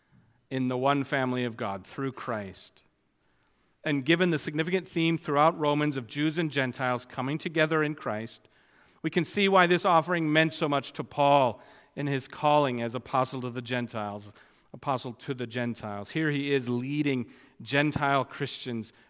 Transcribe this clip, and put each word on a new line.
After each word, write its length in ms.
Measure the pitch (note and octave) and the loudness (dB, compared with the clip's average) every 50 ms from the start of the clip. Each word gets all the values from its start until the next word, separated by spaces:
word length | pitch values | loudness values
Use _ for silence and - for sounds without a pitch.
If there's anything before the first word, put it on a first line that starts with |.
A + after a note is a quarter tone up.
| _ _ _ _ _ _ _ _ _ _ | _ _ _ _ _ _ _ _ _ _
in 180 | C3+ C3 C3 B2+ | -4 -2 0 0
the 100 | B2+ B2+ | 0 2
one 260 | B2+ C#3 C#3+ C#3+ C3+ | 2 2 2 2 0
family 400 | - - C#3 C3 B2+ B2+ B2+ B2 | 0 0 0 0 0 0 -2 -2
of 140 | A#2+ A2 A2 | -4 -4 -4
God 280 | A#2+ G#2+ G2 G2 F#2 | -6 -6 -6 -8 -10
through 280 | - - - C3+ C3+ B2+ | -12 -8 -6 -6 -6 -6
Christ. 720 | - - - A#2+ G#2+ G2+ F#2+ F2+ - - - _ - _ _ _ _ _ _ _ _ _ _ _ _ _ _ _ _ _ _ _ _ - | -6 -6 -6 -6 -6 -6 -8 -12 -16 -18 -20 _ -20 _ _ _ _ _ _ _ _ _ _ _ _ _ _ _ _ _ _ _ _ -4
And 220 | D#3 D3+ C#3 C3 | -2 -2 0 2
given 260 | C3+ E3 E3+ F#3 F3+ | 2 4 4 4 2
the 80 | D#3+ C#3+ | 2 0
significant 480 | - - D3 D3+ D#3+ D#3 F3 F#3+ F3 - | -2 -4 -2 -2 -2 0 -2 -2 -4 -2
theme 300 | - E3+ E3 E3 E3 D#3 | -2 0 2 2 2 0
throughout 400 | - - D3 C#3+ D3+ D#3+ F3 F3 | -2 0 2 4 4 4 4 2
Romans 400 | D3+ D3 D3 D3 D3+ D3 C3+ C3+ | 0 0 2 2 2 0 0 -2
of 100 | B2 G#2 | -6 -6
Jews 300 | - C#3+ D3 D#3+ D3 E3 | -4 -2 -2 -2 0 -2
and 140 | E3+ D#3 | -2 -2
Gentiles 540 | C3 C#3+ C3 B2+ A#2+ - C3 B2+ B2 A#2+ - | 0 0 -2 -2 -2 -2 -2 -2 -2 -2 -4
coming 320 | - - - B2 C3 D3 D3+ | -8 -8 -6 -4 -4 -4 -4
together 460 | - F3+ D#3 D#3+ D#3 D#3 D#3+ D#3 D3+ | -6 -2 0 2 2 2 2 2 0
in 120 | D3 D3+ | 0 -2
Christ, 540 | - - C3 G#2+ G#2+ A2+ A2+ - - - _ _ _ _ _ _ _ _ _ _ _ | -4 -6 -6 -6 -4 -6 -10 -12 -18 -20 _ _ _ _ _ _ _ _ _ _ _
we 80 | - E3 | -6 -2
can 140 | - F#3 D#3+ | 0 0 0
see 240 | - - G#3 G3+ G3 | 0 0 2 4 6
why 200 | F#3+ F#3+ F3+ E3+ | 6 6 6 6
this 180 | F3+ E3+ - | 4 4 4
offering 460 | G3+ F3 E3 D3+ E3+ F3+ E3+ E3 D3+ | 4 4 4 4 2 0 0 0 2
meant 220 | D3+ D#3 D#3+ D#3+ D#3+ | 4 4 4 4 0
so 140 | - E3+ D3 | -2 -2 0
much 240 | D3 C#3 C3 - - | 0 0 -2 -4 -8
to 100 | - C#3 | -10 -10
Paul 580 | - - - C#3+ C#3+ C#3+ C#3+ C3+ A#2+ G#2 - - - - - - _ _ | -6 0 2 6 6 6 6 6 4 2 -4 -10 -20 -20 -20 -20 _ _
in 120 | - C#3+ C#3+ | -6 -2 -2
his 200 | C#3 C3+ B2+ - | -2 -2 -4 -6
calling 540 | - - - D3+ D3 D3+ D3 C3+ B2 A#2+ | -8 0 2 4 6 6 4 4 0 -2
as 140 | A#2 A#2 A2+ | -4 -4 -6
apostle 460 | B2+ - - - C3 C3 B2+ - C3 | -6 -6 -2 0 0 0 0 -2 -6
to 80 | B2 B2 | -8 -6
the 120 | A#2 B2+ | -8 -8
Gentiles, 720 | B2 A2 B2+ B2 B2 A2 - A2+ G#2 G#2 G2+ G#2 G2+ G2+ G2 - - _ _ _ _ _ - | -6 -4 -4 -4 -4 -4 -6 -8 -6 -6 -8 -10 -14 -16 -20 -20 -20 _ _ _ _ _ -20
apostle 400 | B2 - D3 C3+ B2 - C3 A2+ | -10 -4 -4 -4 -2 -4 -8 -10
to 200 | - - - C#3 | -10 -8 -8 -6
the 140 | B2 B2 A2+ | -6 -6 -6
Gentiles. 640 | A2 B2 A#2+ A#2+ A2+ - - G#2+ G#2 G2+ G#2 - | -4 -4 -2 -2 -4 -6 -8 -8 -8 -10 -10 -6
Here 180 | - D#3+ D#3+ D3+ | -4 -2 0 0
he 220 | D3 C#3 C#3+ C#3+ C#3+ | 0 -2 0 0 0
is 140 | C#3 B2 A#2+ | 0 0 0
leading 640 | B2 B2 B2 C3+ C#3+ D3 D3 C#3+ C3+ B2+ A#2 - - - - _ _ - | -2 -2 -2 -2 -2 0 0 0 0 0 -2 -6 -10 -18 -20 _ _ -18
Gentile 640 | A#2 G#2+ C3 C#3+ C#3+ D3+ C#3+ - D3 C#3 C#3 C#3 B2+ | -8 -2 0 2 2 2 2 0 0 2 2 2 0
Christians, 680 | - - - C#3+ C3 - - - C3 A#2+ A2+ G#2+ - - _ _ | -2 -6 -8 -8 -8 -8 -8 -8 -6 -6 -6 -8 -10 -14 _ _